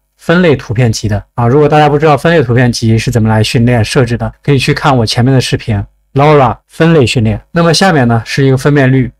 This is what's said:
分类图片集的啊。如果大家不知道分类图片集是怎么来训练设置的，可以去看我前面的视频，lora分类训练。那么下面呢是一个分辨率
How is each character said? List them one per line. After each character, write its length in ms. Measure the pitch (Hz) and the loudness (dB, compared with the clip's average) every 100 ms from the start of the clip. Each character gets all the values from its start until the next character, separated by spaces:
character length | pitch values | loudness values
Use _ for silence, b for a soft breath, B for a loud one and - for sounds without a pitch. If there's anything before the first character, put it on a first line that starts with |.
| _ _ | _ _
分 240 | - 170 | -2 0
类 140 | 180 131 | 2 0
图 180 | - | -2
片 180 | 110 123 | -2 -2
集 160 | 107 107 | -2 -4
的 160 | 104 - - | -6 -8 -4
啊。 120 | 117 | 0
如 120 | 139 | 2
果 80 | 147 | 2
大 100 | 151 | 2
家 100 | 151 | 2
不 120 | 143 | 2
知 60 | 156 | 0
道 120 | 143 | 0
分 160 | 165 | 0
类 100 | 170 | 0
图 100 | 120 | 0
片 180 | 120 123 | 0 0
集 260 | 117 113 113 | 0 0 0
是 140 | - | 0
怎 100 | 117 | -2
么 80 | 110 | 0
来 140 | 110 | 0
训 220 | 107 131 120 | 0 0 0
练 180 | 123 | 0
设 200 | 107 151 | 0 -2
置 140 | 117 117 | -2 -2
的， 160 | 113 - | -6 -6
可 80 | - | -2
以 60 | 139 | 0
去 160 | - | 0
看 220 | 147 156 131 | -2 0 0
我 80 | 110 | -2
前 180 | - | 0
面 100 | 120 | 0
的 60 | 135 | 0
视 180 | - - | 0 -6
频 260 | - 104 104 _ _ | -4 -6 -6 _ _
，lora 420 | 131 147 147 123 98 _ | 0 2 4 2 -2 _
分 260 | - 160 | -2 2
类 120 | 160 120 | 2 2
训 180 | 127 | 0
练。 160 | 110 101 - | -2 -4 -6
那 100 | 170 | -2
么 120 | 170 | 0
下 180 | 151 196 | 2 0
面 160 | 156 120 | 2 0
呢 140 | 117 - | -2 -4
是 200 | - 135 | -2 0
一 40 | |
个 80 | 131 | 0
分 160 | 147 | 0
辨 180 | 143 131 | 2 2
率 200 | 131 123 | 0 -2